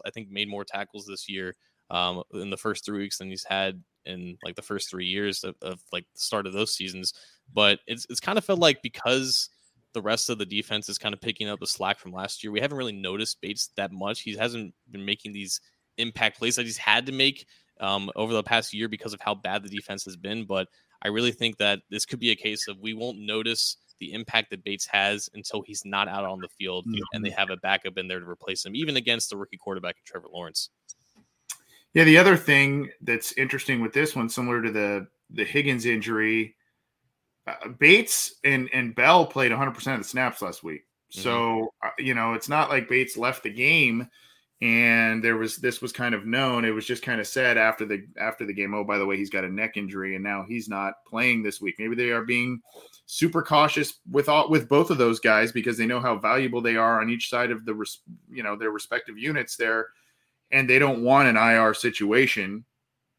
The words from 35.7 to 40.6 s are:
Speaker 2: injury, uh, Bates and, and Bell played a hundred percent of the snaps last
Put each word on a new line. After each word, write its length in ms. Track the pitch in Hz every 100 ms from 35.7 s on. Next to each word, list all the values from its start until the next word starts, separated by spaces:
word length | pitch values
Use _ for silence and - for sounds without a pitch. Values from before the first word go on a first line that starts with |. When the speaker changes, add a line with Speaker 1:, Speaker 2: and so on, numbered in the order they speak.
| 123 117
Speaker 2:
injury, 680 | 113 104 110 110 110 110 - _ _ _ _ _ _ _ _ -
uh, 240 | - - 123
Bates 560 | 147 202 220 - - -
and, 260 | 139 135 127
and 220 | 131 120 117
Bell 300 | 135 175 160
played 260 | 135 123
a 60 | 117
hundred 180 | 135 117
percent 200 | 135 123
of 60 |
the 80 | -
snaps 320 | 127 127 -
last 220 | 95 -